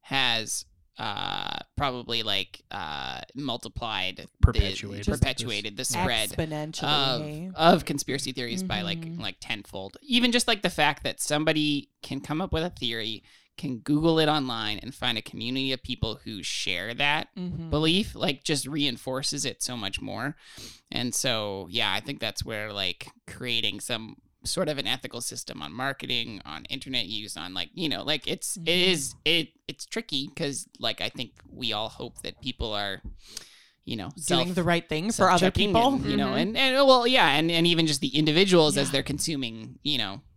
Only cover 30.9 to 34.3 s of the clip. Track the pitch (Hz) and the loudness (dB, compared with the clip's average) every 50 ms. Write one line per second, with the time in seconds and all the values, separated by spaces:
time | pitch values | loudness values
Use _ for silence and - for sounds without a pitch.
30.9 | 107 - 90 113 - - 123 - _ - - - - - 127 113 104 104 110 110 | -4 -2 -6 -6 -6 -8 -10 -10 _ -20 -20 -20 -12 -6 -4 -4 -2 -2 -4 -6
31.9 | - - - 120 - - - - - _ - 127 123 - 117 113 104 101 101 101 | -8 -10 -12 -12 -12 -12 -12 -12 -12 _ -10 -10 -6 -6 -6 -4 -2 -2 -4 -4
32.9 | 95 - - - - - - - - - - - - - - _ _ _ _ 185 | -6 -8 -10 -14 -16 -14 -20 -16 -16 -16 -16 -16 -20 -20 -20 _ _ _ _ -8
33.9 | 123 110 92 107 - - 156 - | -6 -6 -6 -8 -10 -8 -2 0